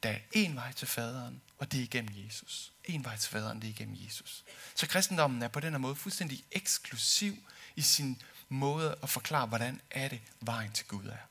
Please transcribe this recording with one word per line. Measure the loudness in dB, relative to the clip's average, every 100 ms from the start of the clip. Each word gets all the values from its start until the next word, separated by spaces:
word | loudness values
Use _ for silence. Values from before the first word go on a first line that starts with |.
Der | 0
er | -2 2 4
én | 4 2
vej | -4
til | -4 -2
faderen, | 0 -2 -4 -8 -10 -16 -8
og | -2
det | 0
er |
igennem | 2 0 -2 -6 -10
Jesus. | -10 -8 -10 -10 -12 -4
Én | -4
vej | -2 -2
til | -2
faderen, | 0 -2 -4
det | -6
er |
igennem | -6 -8 -8 -8
Jesus. | -10 -10 -14 -14 -16 -6 -2
Så | 2
kristendommen | 4 4 6 6 4
er | 0
på | 0
den | 0
her | 0
måde | 0 -2
fuldstændig | -4 -2 -2 -4 -4
eksklusiv | -2 2 0 0 -2 4 4 4 -2 -12 -18 -12 2
i |
sin | 6 6 4 -2 -8 -20 -4
måde | 2 2 4 0 0
at | -2
forklare, | -2 2 2 4
hvordan | 2 2 -2 -6
er | -2 -2
det, | -4 -10 -6
vejen | -2 -2 0
til | -2 -2
Gud | -6 -6
er. | -10 -14